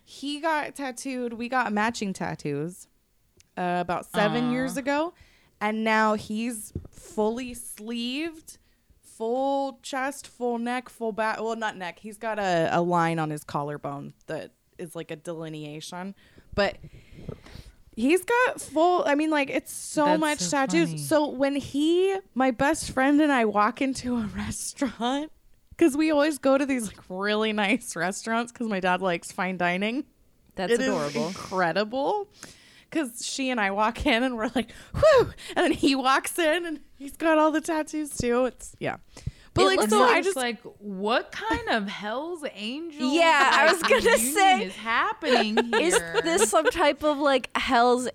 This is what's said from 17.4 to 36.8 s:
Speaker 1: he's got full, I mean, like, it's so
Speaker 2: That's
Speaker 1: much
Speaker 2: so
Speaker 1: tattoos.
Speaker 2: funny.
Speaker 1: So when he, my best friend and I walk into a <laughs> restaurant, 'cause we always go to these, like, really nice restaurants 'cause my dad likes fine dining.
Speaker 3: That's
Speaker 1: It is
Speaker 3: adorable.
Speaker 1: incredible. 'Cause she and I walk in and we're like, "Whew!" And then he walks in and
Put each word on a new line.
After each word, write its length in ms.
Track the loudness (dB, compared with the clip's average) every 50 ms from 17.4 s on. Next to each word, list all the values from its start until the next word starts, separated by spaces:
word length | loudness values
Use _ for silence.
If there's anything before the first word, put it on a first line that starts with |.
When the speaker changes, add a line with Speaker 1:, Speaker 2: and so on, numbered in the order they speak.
| -16 -20 -20 -20 -20 -20 -20 _ -20 -16 -8
Speaker 1:
he's 280 | -2 0 2 2 2 2
got 380 | 0 2 2 2 2 0 -4
full, 420 | -10 -4 0 2 4 4 4 2 2
I 80 | 2 2
mean, 160 | 2 2 0
like, 180 | 0 0 0 0
it's 240 | -2 -4 -6 -6 -14
so 320 | -12 -12 -6 -2 0 2
Speaker 2:
That's 140 | 4 4 2
Speaker 1:
much 200 | 2 0 0 -2
Speaker 2:
so 180 | -2 -2 0
Speaker 1:
tattoos. 320 | 0 0 2 2 2 2 0
Speaker 2:
funny. 80 | -2 -6
Speaker 1:
So 280 | -2 2 2 2 2
when 280 | 2 0 0 0 0 0
he, 600 | -2 -6 -4 -2 0 2 2 4 4 2 2 0 -2 -6 _ -2
my 160 | 0 2 2
best 400 | 2 2 2 2 2 0 -4 -4
friend 280 | 0 2 2 4 4 4
and 120 | 4 4
I 140 | 4 4 2
walk 360 | 2 4 2 2 2 2 0
into 340 | -2 -2 -2 -4 -4 -4 -2
a 40 | -2
<laughs> 140 | -4 -4 -6
restaurant, 960 | -6 -6 -6 -6 -8 -8 -10 -6 -4 -4 -4 -4 -4 -2 -2 -2 -2 -4 -8 -12 _ _ -20 -20 _ _ -10 0
'cause 200 | 4 4 4 4
we 140 | 4 2 2
always 260 | 4 4 2 2 0
go 200 | 0 2 4 4
to 80 | 4 4
these, 200 | 2 0 -2 -2
like, 120 | -6 -10 -14 -14 -8
really 440 | 0 2 2 4 4 2 2 2 2
nice 420 | 2 2 2 2 0 -2 -4 -4
restaurants 560 | -2 -2 -2 -2 -4 -4 -2 0 0 -2 -2
'cause 160 | -4 -6 -4
my 120 | -2 -2 0
dad 220 | 2 2 2 2
likes 300 | 2 0 0 0 -4 -8
fine 260 | -6 -4 -4 -2 -2
dining. 480 | 0 0 0 0 0 -2 -2 -2 -4 -6 _ _ _ _ _ _ _ _ _ -8
Speaker 3:
That's 180 | -4 0 0 2
Speaker 1:
It 80 | 2
is 60 | 2
Speaker 3:
adorable. 400 | 0 0 0 -2 -2 -2 -2 -4 -4
Speaker 1:
incredible. 1000 | -6 -8 -10 -6 -2 0 0 2 2 0 -2 -2 -2 -2 -2 0 -2 -2 -4 -8 _ -20 -20 -20 -20 -20 -20 -20 -20 -20 -16 -6
'Cause 360 | -4 -4 -4 -4 -6 -10 -10
she 240 | -8 -6 -4 -2 -2
and 100 | 0 0
I 120 | 0 0
walk 340 | 0 2 0 0 0 0 0
in 180 | 2 2 2 2
and 140 | 0 -2
we're 120 | -2 -4 -2 -2
like, 160 | -4 -4 -4 -8 -20 -16 -8 -2
"Whew!" 360 | 4 6 8 8 8 6 4 -2 -14 -12 -6 -2
And 80 | 0 2
then 60 | 2 2
he 200 | 2 2 2 2
walks 460 | 2 2 2 2 2 2 -2 -2 0
in 260 | 2 2 2 0 -2
and 140 | -4 -8 -10